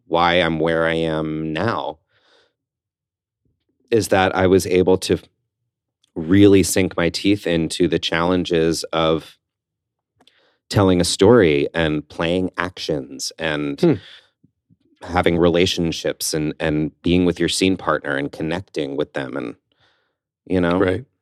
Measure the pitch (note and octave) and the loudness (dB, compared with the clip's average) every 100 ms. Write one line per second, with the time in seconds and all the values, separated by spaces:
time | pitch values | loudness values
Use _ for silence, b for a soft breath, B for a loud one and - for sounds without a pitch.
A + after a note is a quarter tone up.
0 | - E2 F2 F2 E2 D#2+ D#2+ E2 E2 E2 | -4 0 2 2 0 0 0 0 0 0
1 | E2 D#2 D#2 D#2 D#2+ D#2 A2 F2+ C#2 - | -2 -2 -4 -6 -6 -4 -4 -4 -6 -12
2 | _ _ _ _ _ _ _ _ _ _ | _ _ _ _ _ _ _ _ _ _
3 | _ _ _ _ _ _ _ _ - A#2 | _ _ _ _ _ _ _ _ -2 -2
4 | F#2+ G2 F#2 F#2 F#2 F#2+ F#2 F#2 F#2 F#2 | 2 0 2 2 4 4 4 2 2 0
5 | - F2+ - _ _ _ _ _ _ _ | 0 -4 -4 _ _ _ _ _ _ _
6 | _ - D#2+ G2 G2+ G2 F2 G2+ F#2 - | _ -10 2 6 8 6 4 0 -2 0
7 | E2+ - G2 G2+ F2 E2+ D#2+ - E2+ D#2+ | -2 -2 0 0 0 -2 -2 0 0 0
8 | - E2+ E2+ F2+ E2+ E2+ E2 D#2 - D#2+ | -2 -2 0 0 0 0 0 -2 -4 -2
9 | D#2+ D#2+ - _ _ _ _ _ _ _ | 0 0 -4 _ _ _ _ _ _ _
10 | _ _ _ _ _ _ - A2 F#2+ F2+ | _ _ _ _ _ _ -6 0 2 2
11 | E2+ - G2 B2 F2 C#2+ - E2 D#2+ D2+ | 0 4 6 8 6 2 0 -2 -2 -2
12 | - - E2+ F2+ F#2 - F2 - - D2+ | -6 -6 -4 -2 -4 -6 -8 -8 -6 -6
13 | C2 C2+ - - D#2+ D2 - C#3+ E3+ G#2+ | -8 -12 -12 -8 -6 -4 -6 0 0 0
14 | B B B B _ _ _ _ _ _ | B B B B _ _ _ _ _ _
15 | - F2 F2 E2+ F2 E2 F#2 - E2 D2+ | -6 -2 0 2 2 2 0 0 -4 -4
16 | D2+ - - D#2+ D2+ - D#2+ D2+ D2+ _ | -6 -6 -6 -6 -6 -6 -4 -2 -4 _
17 | F2 F2+ F2+ E2 E2 - F#2+ F#2 - D2+ | 0 2 2 0 -2 0 0 0 -2 -4
18 | D2 C#2 C#2 - D#2 F2 G2+ - C#2 C#2 | -4 -6 -6 -8 -6 -6 -8 -8 -6 -6
19 | D2 D2 C2 C2 A#1+ A1+ _ _ _ _ | -8 -8 -10 -10 -12 -14 _ _ _ _
20 | _ _ _ _ - F2+ F2 F2+ F#2 F#2 | _ _ _ _ -4 -2 0 2 0 0
21 | C3 _ | -6 _